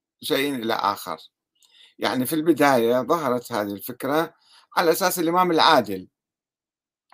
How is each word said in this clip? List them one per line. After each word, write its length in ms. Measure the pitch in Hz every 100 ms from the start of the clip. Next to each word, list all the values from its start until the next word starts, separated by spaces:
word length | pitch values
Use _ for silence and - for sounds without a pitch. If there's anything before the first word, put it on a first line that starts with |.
| _ _
شيء 340 | - 143 143 131
إلى 180 | 113
آخر. 440 | 110 101 98 92 80 - _ _ _ _ _ _ -
يعني 260 | 107 123 127
في 80 |
البداية 680 | 160 160 139 143 131 117 123
ظهرت 500 | 123 165 143 123 -
هذه 220 | 117 104
الفكرة 600 | 101 - 120 135 151 165 _ _ _ _ -
على 140 | 175
أساس 280 | 151 180 180
الإمام 320 | 165 175 180
العادل، 560 | 160 123 151 107 95 92 _ _ _ _ _ _ _ _ _ _